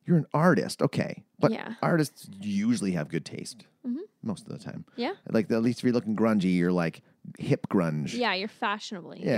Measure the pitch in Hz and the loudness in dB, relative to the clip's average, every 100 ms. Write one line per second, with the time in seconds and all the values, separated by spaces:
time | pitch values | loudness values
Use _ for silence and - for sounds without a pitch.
0 | - 170 - 147 175 127 - - - 147 | 2 2 4 4 6 6 2 0 0 0
1 | - - _ - - - - 226 - 170 | -4 -6 _ 0 0 0 -6 -4 0 2
2 | 147 - - 98 104 98 110 113 98 87 | 0 -4 -18 -10 -2 0 2 2 0 -2
3 | 76 82 - - - - - _ 254 262 | -2 -4 -6 -12 -12 -16 -20 _ -8 -8
4 | 415 - 110 95 - - - - - - | -8 -10 -8 -6 -8 -12 -10 -14 -14 -6
5 | 254 403 - 113 - 113 117 117 127 120 | -6 -6 -2 0 2 2 2 2 0 0
6 | 110 104 113 107 92 90 87 90 82 - | 0 2 2 4 4 4 4 2 0 -4
7 | _ _ - - - 139 - - 82 - | _ _ -18 -8 -2 -2 2 0 2 0
8 | 139 240 226 185 208 - 220 208 - 185 | -4 -2 0 0 -4 -4 -4 -4 -8 -12
9 | 151 170 - | -14 -6 -2